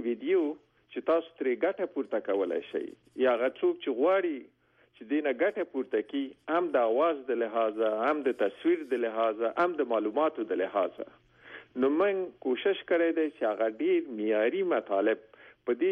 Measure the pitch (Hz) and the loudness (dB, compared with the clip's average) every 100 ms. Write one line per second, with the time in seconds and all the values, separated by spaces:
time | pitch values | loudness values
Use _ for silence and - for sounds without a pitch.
0 | 117 113 131 185 147 156 _ _ _ - | -2 -2 0 2 2 -4 _ _ _ -6
1 | - 165 160 - 135 120 165 196 180 - | 0 0 0 -4 -2 0 0 -2 -4 -4
2 | 131 113 - 98 90 80 - 78 - - | -4 -2 0 0 0 -2 -4 -6 -8 -12
3 | _ - 127 117 127 - 180 170 - 120 | _ 0 2 2 0 0 -2 0 -4 0
4 | 156 190 180 139 - _ _ _ _ - | 2 2 0 -4 -10 _ _ _ _ -18
5 | 110 147 147 120 180 208 175 135 123 110 | -4 0 0 0 0 0 -4 -4 -2 -2
6 | 107 139 135 - - 160 175 143 113 117 | -2 -4 -6 -8 -4 -2 2 2 4 4
7 | 165 151 131 120 113 113 110 107 110 107 | 2 0 -2 -2 0 0 0 2 0 0
8 | 123 151 123 95 101 - 160 175 147 123 | 0 0 0 0 -2 0 0 0 0 -2
9 | 117 110 113 107 117 - 175 160 127 113 | -2 0 0 0 -2 0 0 0 0 0
10 | 107 113 156 139 110 90 92 101 90 - | 0 0 0 -2 -4 -2 -2 0 -2 -4
11 | - - _ _ - - - - 131 151 | -14 -16 _ _ -20 -20 -12 0 2 2
12 | 202 190 180 - 139 123 202 190 - 170 | 2 0 -4 -6 -4 0 0 -2 0 2
13 | 170 160 156 - 113 104 113 110 156 180 | 2 2 -2 0 -2 0 -2 0 0 0
14 | 160 110 107 107 113 170 185 139 - 98 | 0 -4 0 2 2 0 0 0 0 2
15 | 107 107 - - - - - 120 180 | 2 0 -4 -20 -20 -10 -4 0 0